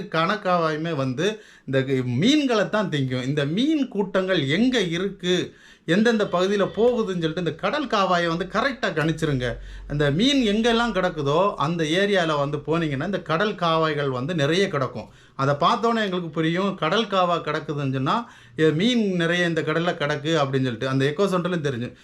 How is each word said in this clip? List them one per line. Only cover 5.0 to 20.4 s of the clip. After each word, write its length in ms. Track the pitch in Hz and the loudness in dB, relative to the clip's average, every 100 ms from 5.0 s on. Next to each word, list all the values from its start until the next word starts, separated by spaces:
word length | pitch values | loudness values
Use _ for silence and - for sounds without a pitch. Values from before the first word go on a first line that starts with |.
| 196 190 180 180 135 - - - - | -4 -4 -2 0 -2 -10 -20 -8 0
எந்தெந்த 360 | 185 226 226 | 2 4 2
பகுதியில 400 | 202 175 190 202 180 | 2 0 2 2 0
போகுதுன்னு 540 | 190 240 226 196 185 | 2 2 2 0 -2
சொல்லிட்டு 220 | 160 165 | -2 -2
இந்த 80 | 165 | -4
கடல் 340 | - 190 294 269 | -2 -2 -2 0
காவாயை 400 | 214 190 175 170 | 0 2 2 2
வந்து 200 | 165 180 | -2 -2
கரெக்டா 360 | 208 269 240 208 | -2 -2 -2 -2
கணிச்சிருங்க. 560 | 156 156 160 151 135 123 113 - - - | 0 0 0 -2 0 -2 -6 -10 -14 -6
அந்த 220 | 147 147 | 0 0
மீன் 300 | 147 254 277 220 | 2 2 2 2
எங்கெல்லாம் 480 | 214 233 233 233 | 2 2 2 0
கிடக்குதோ 600 | 185 180 156 139 156 202 | 0 -2 -2 0 2 2
அந்த 300 | - 147 170 | 0 -2 0
ஏரியால 520 | 151 175 202 190 160 147 | 0 2 2 2 2 0
வந்து 200 | 139 147 | -2 -4
போனீங்கன்னா 460 | - 165 160 131 | -2 -2 0 -2
இந்த 180 | 175 190 | -4 -4
கடல் 320 | - 160 214 | -2 -2 -2
காவாய்கள் 560 | 202 170 160 156 143 143 | 0 0 2 0 0 -2
வந்து 240 | 123 139 | -2 -2
நிறைய 340 | 175 139 175 190 | 0 2 2 0
கிடக்கும். 400 | 143 127 110 - - - - | 0 -4 -6 -14 -18 -14 -2
அதை 180 | 135 | 0
பார்த்தோன்னே 460 | 143 175 226 226 226 | 2 2 2 2 0
எங்களுக்கு 300 | 202 180 165 | 0 -4 -4
புரியும், 440 | 165 160 170 196 | -2 0 0 -2
கடல் 320 | 190 156 208 226 | -2 0 0 0
காவா 300 | 196 175 170 | 2 2 0
கிடக்குதுன்னு 540 | 160 151 160 147 139 | -2 -4 -4 -4 -4
சொன்னா, 240 | 135 139 214 240 - - - | -2 0 -2 -4 -14 -10 2
"ஏ, 120 | 156 | 2
மீன் 460 | 156 226 247 208 180 | 4 2 2 2 0
நிறைய 300 | 165 180 170 | 0 2 2
இந்த 160 | 160 | 0
கடல்ல 300 | 147 160 175 170 | -2 0 -2 -2
கிடக்கு" 360 | 147 147 147 | -2 -2 0
அப்படின்னு 320 | 160 | 0